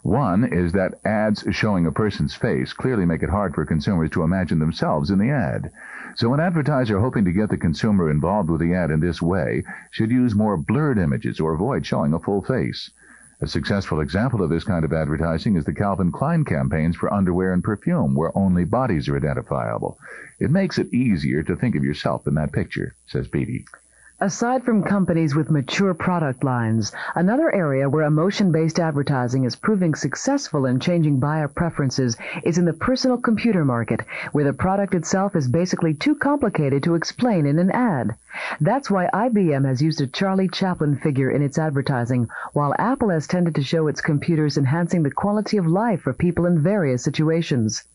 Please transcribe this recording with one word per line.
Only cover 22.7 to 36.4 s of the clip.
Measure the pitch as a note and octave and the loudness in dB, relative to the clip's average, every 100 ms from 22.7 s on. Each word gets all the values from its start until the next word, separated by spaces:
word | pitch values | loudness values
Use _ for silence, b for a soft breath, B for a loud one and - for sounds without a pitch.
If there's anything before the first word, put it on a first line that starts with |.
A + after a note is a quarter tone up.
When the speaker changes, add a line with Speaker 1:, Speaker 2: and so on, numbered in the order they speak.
| - - - | -6 -8 -10
Speaker 1:
says | - C2 C2 | -8 -6 -4
Beatty. | D2 B1+ B1+ - B B B B _ | -4 -4 -6 -10 B B B B _
Speaker 2:
Aside | - - A#3 C4 | -4 -2 -2 0
from | B3+ A3 | 0 0
companies | E3+ G3+ F3 E3 D#3+ | 2 0 2 0 0
with | D3 D#3 | 0 0
mature | D3+ C3 - G3 | -2 0 0 0
product | E3+ - F3 D3 B2 | 0 -2 0 -2 -2
lines, | C3+ B2 A2+ A2+ G2+ B B | -2 0 0 0 -2 B B
another | - F3+ B3+ E4 | 0 0 2 0
area | G3+ D#3 C3+ C#3 | 0 0 0 0
where | D3+ | 2
emotion-based | D3+ D3+ F3+ - G3 D#3+ D#3+ E3 | 2 2 2 2 2 2 0 0
advertising | E3 C#3+ C#3 C#3 B2 C3 | 0 0 0 0 0 0
is | B2 - | -2 -2
proving | - G#3+ F3 | -2 0 0
successful | D3 C#3 - - C#4 - D3+ | 0 -4 -4 -2 -2 -2 -2
in | C3 B2+ | 0 0
changing | - E3+ D3+ C#3 | 0 2 2 2
buyer | C#3+ D#3 D3 | 0 0 -2
preferences | - E3+ - C3+ - B2+ A2+ B E3+ | -2 -2 0 -2 0 -2 -2 B -4
is | - E3+ | -2 2
in | |
the | F3 | 0
personal | D#3+ - B3+ C4 A#3+ | 0 -2 0 0 0
computer | B3 G#3+ A#3 F#3+ | 0 0 2 2
market, | C#3+ A#2+ A2 A2+ - B B | 2 0 -2 -6 -8 B B
where | D3 | 0
the | C#3+ | 0
product | C#3 F#3 G3 G3 | 0 0 0 0
itself | F3+ - F#3+ G3 | -2 0 0 0
is | E3+ B2+ | 0 0
basically | E3 F3+ - E3 | 0 0 0 0
too | D3+ D4 | 0 0
complicated | D4 C#4 D4 | 0 0 0